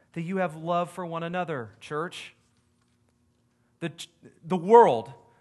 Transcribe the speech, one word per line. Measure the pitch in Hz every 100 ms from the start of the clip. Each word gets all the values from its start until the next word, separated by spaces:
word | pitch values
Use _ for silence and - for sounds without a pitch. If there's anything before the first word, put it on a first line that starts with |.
| _
that | 170
you | 165 190
have | 180 156
love | 165 175 170
for | - 175
one | 165
another," | 170 180 165 143 110 -
church. | - 151 175 - - - _ _ _ _ _ _ _ _ _ _ _ _ _ _
The, | 165 - - _ - -
the | 165 180
world | 175 233 208 120 107 135 - _